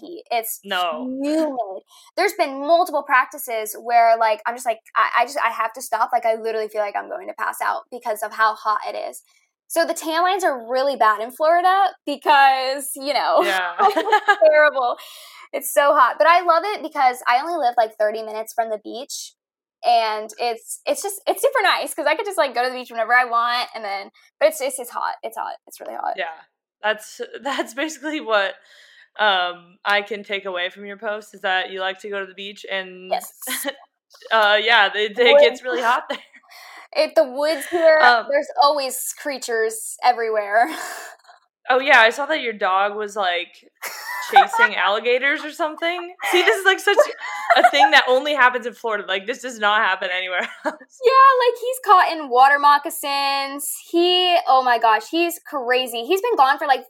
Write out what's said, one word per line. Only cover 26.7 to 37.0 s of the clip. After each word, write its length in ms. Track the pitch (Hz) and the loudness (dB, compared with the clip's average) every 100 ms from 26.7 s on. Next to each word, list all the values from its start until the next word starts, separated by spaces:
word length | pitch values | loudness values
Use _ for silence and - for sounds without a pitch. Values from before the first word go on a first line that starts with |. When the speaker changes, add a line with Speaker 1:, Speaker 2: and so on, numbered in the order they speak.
| _ | _
Speaker 2:
That's, 380 | 208 214 - - 240 | -6 -6 -8 -16 -16
<laughs> 120 | - | -12
that's 320 | 254 262 233 | -8 -6 -8
basically 460 | 233 311 311 294 302 | -6 -8 -8 -10 -8
what, 340 | 220 214 190 - _ - - _ _ - | -2 -2 -2 -8 _ -20 -20 _ _ -2
um, 580 | 208 185 180 175 170 180 | 0 0 -2 -6 -18 _
I 180 | - 202 | -2 -2
can 220 | 202 208 | -2 -10
take 200 | 208 202 196 | -8 -8 -8
away 240 | 180 180 | -6 -8
from 160 | 196 202 | -10 -16
your 120 | 196 | -12
post 360 | 220 214 208 | -10 -10 -12
is 80 | 196 | -10
that 280 | 202 185 180 | -4 -2 -4
you 100 | 190 | -6
like 200 | 190 190 | -6 -8
to 100 | 214 | -10
go 100 | 202 | -10
to 60 | 190 | -10
the 80 | |
beach 320 | 185 196 208 - | -14 -16 -16 -10
and 400 | 196 185 185 185 | -8 -8 -14 -8
Speaker 1:
Yes. 200 | 190 - - - | -8 -8 -16 -10
Speaker 2:
<laughs> 200 | 254 277 269 _ _ _ - - | -8 -8 -10 _ _ _ -20 -2
uh, 260 | 220 208 214 | 2 4 2
yeah, 280 | 220 233 196 | 4 4 4
it, 240 | 196 214 208 | 0 -4 2
it 140 | 240 | 6
Speaker 1:
Wood- 80 | 285 | 8
Speaker 2:
gets 220 | 262 254 | 6 2
really 180 | 254 240 | -8 -4
hot 220 | 233 262 - | 0 -2 -2
there. 100 | 254 - _ _ - - - - | -12 -12 _ _ -20 -20 -20 -10
Speaker 1:
It, 160 | - | -2